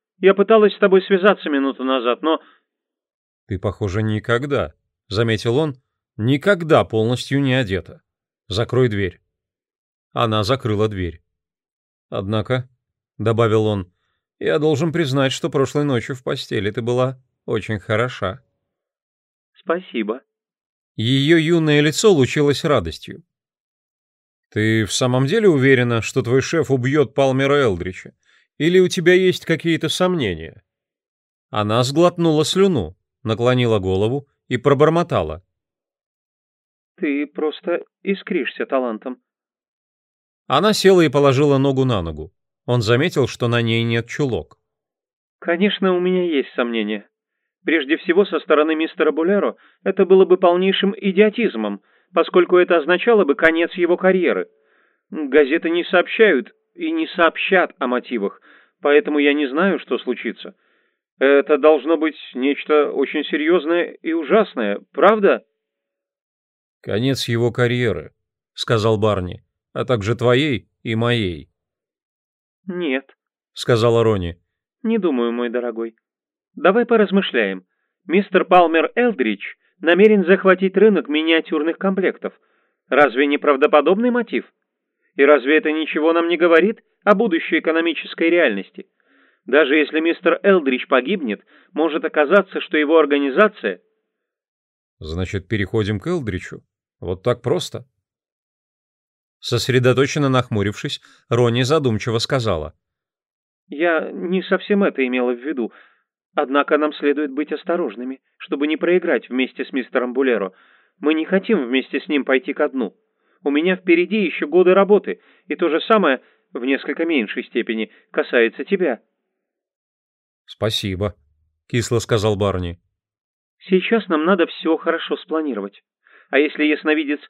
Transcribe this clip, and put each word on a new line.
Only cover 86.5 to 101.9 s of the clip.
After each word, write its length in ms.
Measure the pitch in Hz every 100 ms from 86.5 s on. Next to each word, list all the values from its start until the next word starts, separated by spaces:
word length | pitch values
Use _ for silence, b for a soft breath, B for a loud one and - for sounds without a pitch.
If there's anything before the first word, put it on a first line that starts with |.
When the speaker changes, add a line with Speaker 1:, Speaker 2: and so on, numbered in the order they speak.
| 165 196 226 _ _
Speaker 1:
о 120 | 208
будущей 460 | 202 233 165 - 165
экономической 680 | 165 160 170 - - - 165
реальности? 600 | 175 143 98 - - - _ _ _ _ _ -
Даже 280 | 139 135 156
если 240 | 135 151
мистер 380 | 165 - 165 165
Элдрич 440 | 202 190 135 127 -
погибнет, 560 | 131 127 196 127 98 b b b
может 320 | 143 160 156
оказаться, 560 | 151 156 143 196 185 151
что 160 | - 156
его 220 | 147 165
организация». 800 | 151 143 139 139 214 - 107 90 _ _ _ _ _ _ _ _ _ _ _ _
Speaker 2:
«Значит, 500 | 78 82 92 98 -
переходим 500 | 107 98 117 101 104
к 80 | 160
Элдричу? 560 | 175 110 90 - - _ _ _ _
Вот 220 | 90 92
так 200 | 120 123
просто?» 420 | - 165 - 113 - _ _ _ _ _ _ _ _ _ _ _ _ _ _ _
Сосредоточенно 880 | - 120 - 127 123 120 139 156 135
нахмурившись, 760 | 131 127 107 101 - 143 - b b -
Рони 340 | 117 120 120
задумчиво 560 | 127 160 131